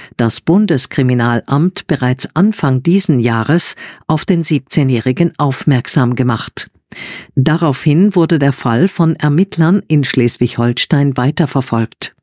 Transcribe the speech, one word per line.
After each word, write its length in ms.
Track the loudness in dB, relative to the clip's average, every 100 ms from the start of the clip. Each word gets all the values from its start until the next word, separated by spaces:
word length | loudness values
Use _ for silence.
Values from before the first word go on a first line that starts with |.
| -12 -4
das 240 | -2 -2
Bundeskriminalamt 1400 | 0 2 2 0 -2 -2 0 2 0 0 0 0 0 -2 -4
bereits 420 | -2 0 -2 -2
Anfang 480 | 0 0 0 0 0
diesen 380 | 2 2 2 2
Jahres 560 | 2 0 0 0 0 -6 -12 -12 -4
auf 180 | -2 0
den 160 | 0
siebzehnjährigen 920 | 0 -2 0 0 2 0 0 0 0 0
aufmerksam 760 | -2 -2 0 0 0 0 0 0
gemacht. 560 | 0 -2 -6 -10 -10 _ _ -18 -16 -16 -8 -2
Daraufhin 800 | 0 2 0 0 2 2 2 2
wurde 240 | 2 2
der 140 | 0
Fall 340 | -2 -2 0 0
von 300 | 0 -2 0
Ermittlern 680 | 0 0 0 0 2 2 2
in 160 | 0 0
Schleswig-Holstein 1120 | 0 0 0 -2 0 -2 -2 0 0 0 0
weiterverfolgt. 1000 | 0 0 0 -2 -2 -2 -2 -6 -12 _